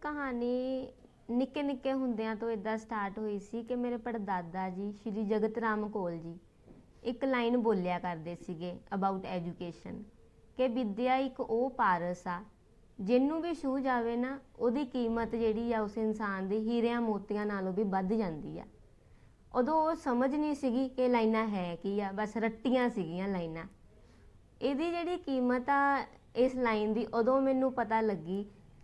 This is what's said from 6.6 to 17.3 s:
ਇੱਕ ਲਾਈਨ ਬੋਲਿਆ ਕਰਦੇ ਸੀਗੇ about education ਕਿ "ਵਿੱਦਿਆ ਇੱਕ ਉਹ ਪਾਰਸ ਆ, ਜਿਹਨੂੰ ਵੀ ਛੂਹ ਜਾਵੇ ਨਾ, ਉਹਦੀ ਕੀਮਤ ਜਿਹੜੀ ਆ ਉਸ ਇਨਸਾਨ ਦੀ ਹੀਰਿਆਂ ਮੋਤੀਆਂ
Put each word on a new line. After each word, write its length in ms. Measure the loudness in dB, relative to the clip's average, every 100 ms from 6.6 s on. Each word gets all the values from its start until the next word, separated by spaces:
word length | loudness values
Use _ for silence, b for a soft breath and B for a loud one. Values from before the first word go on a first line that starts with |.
| -20 -20 -20 -10
ਇੱਕ 220 | -6 -2 0
ਲਾਈਨ 320 | 2 2 4
ਬੋਲਿਆ 420 | 4 2 2 -2
ਕਰਦੇ 360 | -2 -6 -8 -10
ਸੀਗੇ 360 | -8 -8 -6
about 480 | -8 -6 0 0 0
education 840 | -4 -4 -4 -6 -8 -10 -12 -12 -14 -20 -20 -20 -14 -2
ਕਿ 100 | 0
"ਵਿੱਦਿਆ 480 | 2 -2 0 2 2
ਇੱਕ 240 | 0 -4
ਉਹ 300 | -2 0 0
ਪਾਰਸ 580 | 2 4 4 0 -4 -4
ਆ, 160 | -6 -8 -20 _ -20 -20 -8
ਜਿਹਨੂੰ 420 | 4 4 4 0
ਵੀ 120 | -2
ਛੂਹ 260 | -2 -2 0
ਜਾਵੇ 360 | 2 0 0 -2
ਨਾ, 240 | -2 -6 -12 -2
ਉਹਦੀ 260 | 0 2 -2
ਕੀਮਤ 500 | 0 0 0 0 0
ਜਿਹੜੀ 380 | 0 2 0
ਆ 80 | 0
ਉਸ 160 | 0 0
ਇਨਸਾਨ 500 | 0 0 -2 -2 0
ਦੀ 120 | 0
ਹੀਰਿਆਂ 420 | 2 2 2 2
ਮੋਤੀਆਂ 440 | 0 -2 -2